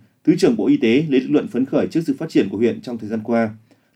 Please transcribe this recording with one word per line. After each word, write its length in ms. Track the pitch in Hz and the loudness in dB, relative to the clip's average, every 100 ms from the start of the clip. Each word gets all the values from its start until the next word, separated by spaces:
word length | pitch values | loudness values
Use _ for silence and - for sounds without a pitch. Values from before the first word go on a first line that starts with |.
| _ _ | _ _
Thứ 120 | - 180 | 0 4
trưởng 180 | 185 110 | 2 2
Bộ 120 | 98 | 2
Y 100 | - | 2
tế 280 | 113 123 160 | 4 2 2
Lê 100 | 127 | 0
Đức 80 | 127 | 2
Luận 180 | 147 - | 0 0
phấn 180 | 120 131 | -4 -2
khởi 220 | 143 95 | -2 0
trước 140 | 156 160 | -2 -2
sự 80 | 135 | -6
phát 100 | 160 | 0
triển 200 | 151 98 | 0 0
của 80 | 101 | 0
huyện 240 | 117 110 | -2 -2
trong 160 | 127 117 | -10 -12
thời 120 | 110 | -8
gian 100 | 113 | -8
qua. 260 | 107 117 110 110 _ _ _ | -2 -2 -2 -6 _ _ _